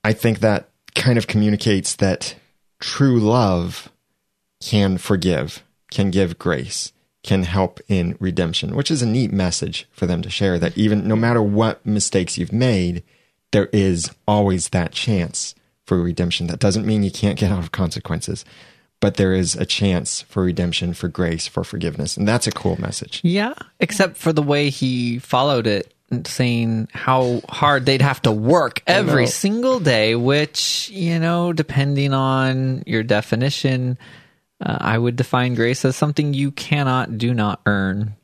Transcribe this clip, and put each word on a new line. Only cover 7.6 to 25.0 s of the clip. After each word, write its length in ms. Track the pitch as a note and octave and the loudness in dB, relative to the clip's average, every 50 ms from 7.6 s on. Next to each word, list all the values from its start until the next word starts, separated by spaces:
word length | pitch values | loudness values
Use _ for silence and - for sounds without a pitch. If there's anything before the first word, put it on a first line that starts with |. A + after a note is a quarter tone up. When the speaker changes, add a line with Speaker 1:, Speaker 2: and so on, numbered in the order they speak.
| F#2 F2+ - - - | 0 0 -2 -12 -6
Speaker 1:
in 280 | - G2+ F#2 E2+ E2+ - - | -2 -2 0 0 -2 -4 -4
redemption, 560 | F#2+ F#2 E2+ F#2 F2 E2 E2 - - F2+ E2+ | -4 -2 0 0 -2 0 -2 -4 -6 -4 -4
which 140 | C3+ C#3+ - | -4 -2 -2
is 120 | E3 C#3 | -2 0
a 40 | B2 | 0
neat 240 | A2 G#2+ B2+ B2 - G2+ | 0 0 0 0 0 0
message 520 | G2 F#2 F2+ E2+ - - - E2 - - _ | 0 0 0 -2 -4 -6 -6 -8 -10 -14 _
for 140 | _ - F#2+ | _ -4 -2
them 160 | F2 F2+ E2+ | -2 -2 -2
to 80 | F2 F#2+ | -4 -6
share, 280 | - - G2+ F#2+ F2 E2+ | -4 0 0 2 2 2
that 180 | E2+ D#2 - | 0 -2 0
even 300 | G2 G#2+ G#2+ G#2+ G#2 F2+ | 0 2 2 2 0 0
no 80 | G#2+ A2 | 0 0
matter 260 | A2 A#2 A#2 A#2+ A#2 | 2 2 2 2 2
what 440 | G#2+ G#2 G2+ G#2+ A2+ A2 - - _ | 2 2 2 2 2 2 0 -4 _
mistakes 520 | - G#2+ G#2 - - - G2 F2+ E2+ - | -2 -2 0 -2 0 0 0 0 0 -4
you've 160 | - F2 - - | -6 -6 -2 0
made, 500 | A#2+ B2+ B2+ A2 F#2+ F2+ F2 F2 F2 - _ _ _ _ _ _ _ _ _ | 0 2 2 2 2 0 0 -2 -6 -10 _ _ _ _ _ _ _ _ _
there 160 | - G#2 G2 - - | 2 2 2 4 2
is 380 | G#2 G2 F#2+ F2+ E2+ D#2+ - - _ _ | 2 4 4 2 0 -2 -6 -10 _ _
always 420 | - G#2 G#2 G#2 G2 F#2 F2 E2 - | 2 2 4 4 2 2 0 -2 -2
that 220 | - F#2+ E2+ D#2+ | 0 0 0 -2
chance 640 | - - - B2+ G#2+ F#2 F2 - - - - - - _ _ _ _ _ _ | -4 -4 -2 0 0 0 -2 -2 -6 -8 -10 -10 -12 _ _ _ _ _ _
for 160 | - G2 F2+ | -2 0 0
redemption. 460 | E2+ F2 E2 - F2 F2 - - F2 | 0 -2 0 0 -2 -2 -2 -4 -4
That 120 | E2 D#2+ - | -6 -4 0
doesn't 260 | - G2+ F2+ A2 G2+ | 0 0 0 0 0
mean 180 | G#2+ A2 G#2+ G2+ | 0 0 0 0
you 80 | F#2+ | -2
can't 260 | - - - G2+ - - | -2 -2 -2 -2 0 0
get 120 | G#2+ F2+ | 0 0
out 80 | G2+ F2+ | 0 -2
of 120 | E2 E2 | -4 -6
consequences, 720 | - - F#2+ E2 - - - - E2 E2 - - E2+ - - - - - - - _ _ _ _ _ _ | -4 -4 -4 -4 -4 -8 -8 -6 -6 -6 -6 -8 -10 -10 -10 -20 -20 -20 -20 -20 _ _ _ _ _ _
but 160 | - G2+ F#2+ | 0 0 2
there 180 | - G2 F#2+ F#2 | 2 2 4 4
is 220 | F#2 F2+ E2+ - | 2 0 -2 -2
a 100 | E2+ F2+ | -4 -4
chance 580 | - - - G2+ G2 F2+ F2 - - - - - | -4 -2 0 0 2 0 0 -2 -4 -8 -10 -10
for 200 | _ - G2+ F#2 | _ -4 -2 -2
redemption, 500 | F2+ E2 F2+ F2 F2 E2 - F2+ F2 E2+ | 0 0 -2 -2 -2 -2 -4 -4 -4 -6
for 140 | - - | -4 -6
grace, 400 | F2 - - F#2 E2+ E2+ E2 - | -6 -4 -2 -2 -2 -2 -4 -6
for 160 | - - - F2 | -6 -6 -6 -6
forgiveness. 540 | - - E2 E2+ E2 D2+ - D2+ - - | -6 -8 -6 -6 -6 -4 -6 -6 -6 -4
And 100 | - G2+ | -2 0
that's 200 | G#2 A2+ A#2+ - | 0 0 0 0
a 40 | G#2+ | -4
cool 280 | - - - F2+ E2+ E2+ | -6 -2 -2 -2 -2 -2
message. 400 | - G2+ G2+ - - - - - - | -6 -8 -8 -10 -12 -12 -12 -2 -2
Speaker 2:
Yeah, 300 | E3+ F3 G3+ G#3 A#3+ D4+ - - _ _ _ | 0 0 0 -2 -4 -6 -10 -18 _ _ _
except 380 | G3+ - G#3+ G3 G3 F3+ - | -6 -4 0 0 0 0 0
for 160 | - - E3 D#3+ | -4 -2 0 0
the 80 | D3+ | 2
way 280 | D3 C#3+ D3 C#3+ D3 C#3+ | 2 2 2 2 2 0
he 500 | C3+ - C#3 B2+ B2+ B2 | -2 -2 -2 -2 0 -2